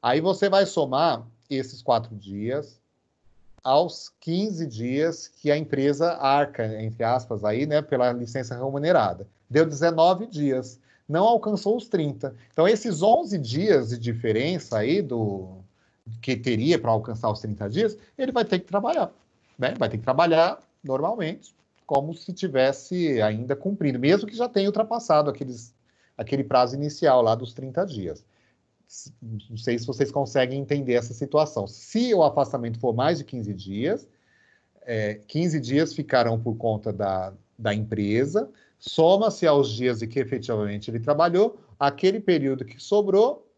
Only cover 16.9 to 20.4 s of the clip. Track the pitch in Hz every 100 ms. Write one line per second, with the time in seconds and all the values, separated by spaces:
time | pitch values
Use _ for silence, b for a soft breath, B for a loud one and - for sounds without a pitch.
16.9 | 110 107 110 113 104 110 104 101 123 220
17.9 | 214 b b 262 254 220 185 - 196 240
18.9 | 330 202 _ _ _ _ _ 127 127 113
19.9 | 113 117 131 170 160